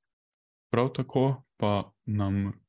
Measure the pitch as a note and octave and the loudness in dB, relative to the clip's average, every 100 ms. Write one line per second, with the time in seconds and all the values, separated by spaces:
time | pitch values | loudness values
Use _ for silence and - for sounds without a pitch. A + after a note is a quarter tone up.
0 | _ _ _ _ _ _ _ A#2 B2+ C3 | _ _ _ _ _ _ _ 0 0 -2
1 | B2+ C3 C3+ B2+ - _ G#2 G2+ F#2 _ | -2 2 2 0 -8 _ 0 0 -2 _
2 | - G#2 G2 G2 G2 - | -6 -2 0 0 -2 -6